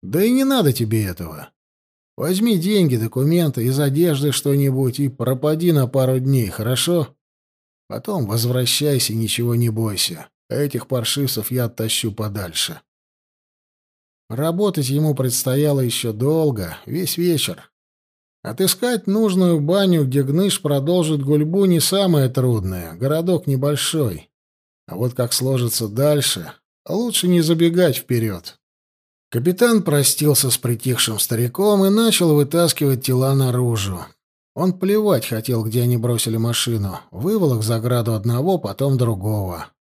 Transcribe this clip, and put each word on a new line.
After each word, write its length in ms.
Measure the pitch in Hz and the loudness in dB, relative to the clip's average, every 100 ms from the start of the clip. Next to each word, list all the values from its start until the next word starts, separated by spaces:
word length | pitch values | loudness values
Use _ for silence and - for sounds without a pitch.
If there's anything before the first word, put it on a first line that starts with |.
| - | -4
Да 180 | 127 | 0
и 60 | 208 | 2
не 140 | 254 | 2
надо 280 | 269 269 165 | 2 2 2
тебе 320 | 123 113 110 | 0 0 -2
этого. 460 | 101 87 85 80 76 _ _ _ _ _ _ - | -2 -6 -10 -12 -18 _ _ _ _ _ _ -8
Возьми 440 | 147 185 233 202 | -2 0 2 2
деньги, 360 | 170 214 170 123 | 2 2 2 2
документы, 720 | 113 - 139 170 160 123 120 | -2 0 2 2 2 0 -2
из 140 | 135 | 0
одежды 520 | 147 135 175 143 147 | 0 2 2 2 0
что-нибудь 680 | 131 143 139 139 131 135 117 | 0 0 2 2 2 -2 0
и 100 | 143 | -4
пропади 640 | - 117 131 147 156 175 | -2 -2 0 0 0 2
на 160 | 151 127 | 2 2
пару 320 | 139 131 131 | 2 2 0
дней, 280 | 131 135 107 | 2 0 0
хорошо? 680 | - 110 127 - 175 139 _ _ _ _ _ _ _ _ | -4 -4 -2 0 0 -2 _ _ _ _ _ _ _ _
Потом 400 | 110 - 202 110 | -12 -6 -4 -2
возвращайся, 880 | 113 120 123 120 - 147 139 - 110 | -2 0 0 0 0 0 0 -2 -2
ничего 400 | 110 - 120 120 | -2 -2 0 0
не 140 | 117 | 0
бойся. 580 | 110 113 98 - 85 - _ _ | 0 -4 -2 -4 -6 -16 _ _
Этих 400 | 127 147 127 - | -4 -2 -4 -4
паршивцев 600 | 127 113 - 139 120 104 | -4 -2 -2 -2 -4 -4
я 160 | 127 117 | -2 -4
оттащу 460 | 113 110 - 117 | -4 -4 -2 -4
подальше. 720 | 101 104 104 92 82 - 80 _ _ _ _ _ _ _ _ _ _ _ _ _ _ _ | -4 -6 -6 -8 -6 -6 -8 _ _ _ _ _ _ _ _ _ _ _ _ _ _ _
Работать 600 | 113 156 170 208 170 131 | -6 -4 0 0 0 0
ему 260 | 139 156 143 | 0 0 0
предстояло 640 | 131 120 - 131 151 143 | 0 -2 0 0 2 2
ещё 340 | 127 - 120 | 0 -2 -4
долго, 640 | 107 131 160 156 113 87 82 - | -2 0 2 2 0 -6 -10 -8
весь 320 | 156 180 - | -6 -4 -2
вечер. 540 | 175 160 - 85 - _ _ _ _ _ _ _ | 0 0 -2 -6 -14 _ _ _ _ _ _ _
Отыскать 640 | - 120 190 - 247 240 185 | -12 -2 -2 0 -2 -2 -2
нужную 520 | 202 220 185 180 165 | 0 2 2 2 2
баню, 460 | 147 190 196 175 139 | 2 2 4 2 2
где 160 | 135 | 0
Гныш 400 | 135 147 196 - | 0 0 0 0
продолжит 600 | 143 143 139 180 156 151 | -2 -2 0 0 0 -2
гульбу, 420 | 135 151 151 185 196 | 0 0 2 2 4
не 140 | 170 | 4
самое 500 | - 196 196 156 131 | 2 0 2 4 2
трудное, 640 | 131 127 113 92 92 82 | 2 0 0 -2 -8 -10
городок 540 | 85 131 156 170 175 - | -6 -2 0 0 0 0
небольшой. 840 | 135 139 147 - 160 127 82 - _ _ _ _ _ - | -2 0 -2 -2 -2 -2 -4 -12 _ _ _ _ _ -14
А 100 | 90 | -4
вот 180 | 123 123 | -4 0
как 180 | 120 | -2
сложится 540 | - 127 135 120 - 110 | 0 0 0 0 -2 -4
дальше, 640 | 107 143 151 135 - 80 - _ _ - | 0 2 2 0 -4 -8 -16 _ _ -6
лучше 400 | 175 240 - 180 | -4 -2 -2 2
не 140 | 175 | 4
забегать 560 | 160 165 170 170 180 123 | 4 4 2 4 2 2
вперёд. 640 | - 120 113 90 - - _ _ _ _ _ _ _ 117 | -2 -2 -2 -6 -12 -20 _ _ _ _ _ _ _ -2
Капитан 480 | 139 180 233 226 | 0 2 4 4
простился 680 | 170 147 131 - 147 135 135 | 2 2 2 2 2 2 2
с 80 | 120 | -2
притихшим 640 | 120 117 127 120 - 107 | -2 -2 -2 -2 -2 -2
стариком 640 | - 117 120 - 202 208 196 | -4 -2 -2 0 2 4 4
и 40 | |
начал 440 | 208 226 208 175 147 | 4 2 2 4 4
вытаскивать 680 | 143 165 170 - 143 131 | 2 2 2 2 0 0
тела 320 | - 127 135 139 | 0 0 2 2
наружу. 720 | 131 123 123 113 98 92 85 _ _ _ _ - | 2 0 0 0 -4 -6 -10 _ _ _ _ -2
Он 160 | 185 | -2
плевать 540 | 185 185 208 208 147 - | 0 0 2 2 0 0
хотел, 380 | 117 110 120 110 | -6 -2 -2 0
где 160 | 117 | 0
они 160 | 120 123 | 2 0
бросили 400 | 120 117 113 113 | 0 -2 0 0
машину. 600 | 113 117 - 113 98 90 - | 0 -2 -2 -2 -2 -6 -14
Выволок 500 | 90 143 220 165 117 | -6 -2 2 2 0
за 140 | 107 117 | 0 -2
ограду 380 | 113 123 117 | 0 0 0
одного, 440 | 110 110 120 156 185 | -2 -2 0 0 0
потом 380 | - - 139 135 | -2 -4 0 2
другого. 720 | 120 107 98 107 95 85 - _ | 0 0 -2 -2 -4 -8 -12 _